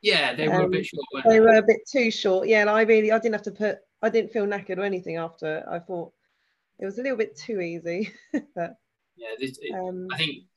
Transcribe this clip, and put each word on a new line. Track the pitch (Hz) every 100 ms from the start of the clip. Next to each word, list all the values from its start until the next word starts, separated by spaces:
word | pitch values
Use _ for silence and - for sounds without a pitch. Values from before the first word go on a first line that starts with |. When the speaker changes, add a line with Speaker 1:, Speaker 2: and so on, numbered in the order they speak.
Speaker 1:
Yeah, | 208 180 139 123
they | 156
were | 185
a | 185
Speaker 2:
Um, |
Speaker 1:
bit | 180 -
short, | - -
weren't | 269 233
Speaker 2:
they |
Speaker 1:
they? | 220
Speaker 2:
were | 226 220
a |
bit | 214 220 -
too | 277 233
short. | 214 214 185 -
Yeah, | 220
and | 208
I | 214
really, | 220 220 214
I | 220
didn't | 226
have | 214
to | 208
put, | 180 208 - _ _
I | 226
didn't | 226 214
feel | 226 202
knackered | 202 190 185
or |
anything | 202 185 175 165
after. | 165 _ 156 156 -
I | 170
thought | 175 180 170 _ _ _ _ _ _ _
it |
was | 196 196
a |
little | 262 247
bit | 214 -
too | - 214
easy. | 170 170 170 175 214 - _
<laughs> | 285 -
But, | - 170 - _ _ _ _
Speaker 1:
Yeah, | 113 110
this, | 131 131
it, | 147
Speaker 2:
um, | 190 185 185 185
Speaker 1:
I | -
think | 165 - _